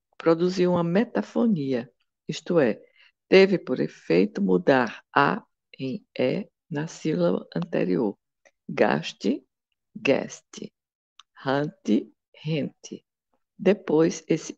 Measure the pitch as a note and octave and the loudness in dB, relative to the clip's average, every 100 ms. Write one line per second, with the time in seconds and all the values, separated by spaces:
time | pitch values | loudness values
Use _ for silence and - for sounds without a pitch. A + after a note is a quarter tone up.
0 | _ - D#3+ E3 F3+ F#3 F3+ F3 E3+ F#3+ | _ -2 2 2 2 2 0 0 0 0
1 | A#3+ G#3 G#3+ A3+ A#3 E3 C3+ B2 B2+ _ | 0 -2 -4 -2 0 0 -2 -4 -6 _
2 | _ _ - - - E3+ B2 G2 - _ | _ _ -12 -8 -2 2 2 0 -8 _
3 | _ _ - F#3 F#3+ F3 - C3 D#3 - | _ _ 4 6 6 2 -2 -4 -4 -6
4 | - E3+ G#3 G3+ G3 F3+ D#3+ C3 A2 - | 0 2 2 0 0 2 4 2 2 -6
5 | _ C3+ C#3+ G3+ - _ _ - C3 B2 | _ 2 2 0 -8 _ _ -10 -8 -8
6 | _ - B2+ F3 - _ - D3 D#3+ - | _ -4 -2 -2 -8 _ -10 -8 -8 -6
7 | D#3+ E3+ F3 - - E3+ - - F3 F#3 | -4 0 0 -2 -6 -8 -4 -2 0 0
8 | G#2+ - _ _ _ _ - C#3 A2 C#3+ | -2 -6 _ _ _ _ -6 0 0 0
9 | - - G3+ D#4+ - _ _ _ _ - | -4 -6 -4 -4 -8 _ _ _ _ -6
10 | - - - - _ - - _ _ _ | -2 0 -2 -14 _ -18 -18 _ _ _
11 | _ _ _ - C3+ C#3 D3+ - - - | _ _ _ -8 -2 -2 -2 -6 -2 0
12 | - _ _ - D3+ D#3 B2+ - - - | -2 _ _ -12 -6 -4 -6 -10 -18 -18
13 | _ _ _ _ _ - - G#3+ - D#3 | _ _ _ _ _ -2 0 0 2 2
14 | E3 - - D#3+ - | 2 0 -4 -4 -6